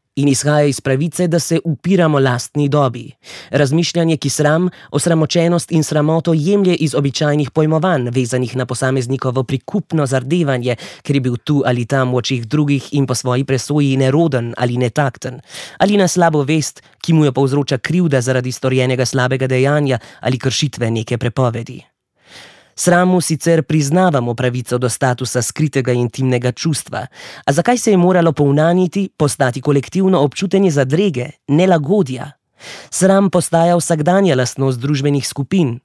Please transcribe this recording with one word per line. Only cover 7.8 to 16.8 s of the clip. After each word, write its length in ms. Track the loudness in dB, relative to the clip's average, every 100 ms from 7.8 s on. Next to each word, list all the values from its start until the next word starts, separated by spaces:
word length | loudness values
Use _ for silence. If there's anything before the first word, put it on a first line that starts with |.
| 0 0 0
vezanih 460 | -2 -2 -2 -4 -4
na 100 | -6
posameznikovo 800 | -2 -2 -2 -2 -4 -2 -2 -2
prikupno 600 | -4 -4 -6 -2 -2 0
zardevanje, 680 | -2 -2 -2 0 -2 -2 -6 -8 -18
ker 140 | -4 -2
je 40 |
bil 160 | -2 -4
tu 180 | -2 0 2
ali 180 | 0 0
tam 240 | 0 0
v 80 | -2
očeh 280 | -2 -6 -2
drugih 420 | -2 0 0 -2 -2
in 80 | -2
po 80 |
svoji 300 | -2 -2 -2
presoji 520 | 0 -2 -2 0 2 2
neroden 580 | 2 2 2 0 -4 -4
ali 200 | -2 0
netakten, 600 | -2 0 -2 -4 -12 -12 -18 -18 -18 -2
ali 180 | 2 4
na 120 | 2
slabo 340 | 4 2 2
vest, 400 | 0 0 -2 -10